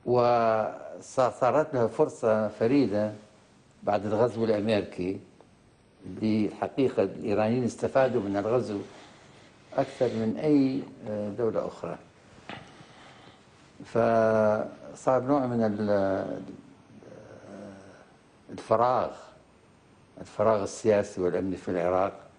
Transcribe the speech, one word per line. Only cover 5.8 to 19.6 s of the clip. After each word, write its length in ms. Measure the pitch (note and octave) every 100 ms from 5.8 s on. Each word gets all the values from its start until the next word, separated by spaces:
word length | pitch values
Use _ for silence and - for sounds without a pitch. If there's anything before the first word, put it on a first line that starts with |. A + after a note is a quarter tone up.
| _ _ -
اللي 400 | F#2 A2 G#2+ G#2
الحقيقة 580 | - F#2+ - C3 -
الإيرانيين 600 | G2 - A2+ G2+ G#2+ B2
استفادوا 580 | A#2 - A2 C3+ C3 A#2
من 160 | G2+ G2+
الغزو 420 | G2+ B2 G#2+ G2+ F#2+ - - - - - - - - -
أكثر 280 | C#3 - B2
من 320 | A2+ A2 -
أي، 380 | D3+ D3 C3+ C3+ - - A2
آه، 200 | G#2 G#2
دولة 380 | G#2 A2+ G2 F2+
أخرى. 300 | - F2 D#2 - - - - - - - - - - - - - - - - - - -
فصار 1400 | A#2 A#2 A2+ A2 A2 G#2+ G#2+ - - - - - C3
نوع 220 | B2 C#3+ B2+
من 180 | A#2
ال-، 800 | A2 G#2 G#2 G2+ G2 F#2+ F#2+ F#2+ F#2+ - - - _ - - - - - G2 G2+ G2+ G2 G2 F#2 - - _ _ -
الفراغ، 600 | F#2 - A2 A#2+ B2 E2 - - - _ _